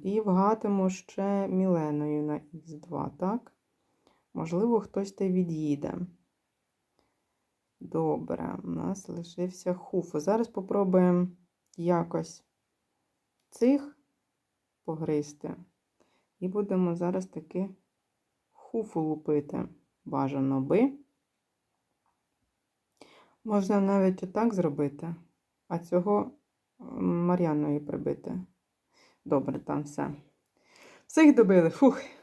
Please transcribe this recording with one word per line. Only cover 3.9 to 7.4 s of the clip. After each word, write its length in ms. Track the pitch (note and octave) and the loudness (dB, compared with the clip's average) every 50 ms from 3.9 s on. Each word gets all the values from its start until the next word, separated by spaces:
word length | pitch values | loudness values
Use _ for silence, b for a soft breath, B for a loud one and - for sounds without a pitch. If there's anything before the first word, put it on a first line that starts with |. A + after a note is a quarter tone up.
| _ _ _ _ _ _ _ _ - | _ _ _ _ _ _ _ _ -10
Можливо, 460 | E3+ D#3+ E3 E3+ F3+ A3 A#3+ A#3 G#3+ | -10 -6 -4 -2 0 0 2 0 0
хтось 320 | - - - G3 G3 G3 | -2 -2 -4 -6 -6 -6
та 140 | - - G3 | -4 -4 -2
й 60 | F#3+ | 0
від'їде. 680 | F3+ F#3 F3+ E3+ D#3+ D#3 D#3 D3 C#3+ C#3+ - - - F3+ F3+ F3 - _ _ _ _ _ _ _ _ _ _ _ _ _ _ _ _ _ _ _ _ _ _ _ _ _ | 2 0 0 0 -2 -4 -2 -2 -2 -2 -4 -6 -6 -8 -10 -12 -12 _ _ _ _ _ _ _ _ _ _ _ _ _ _ _ _ _ _ _ _ _ _ _ _ _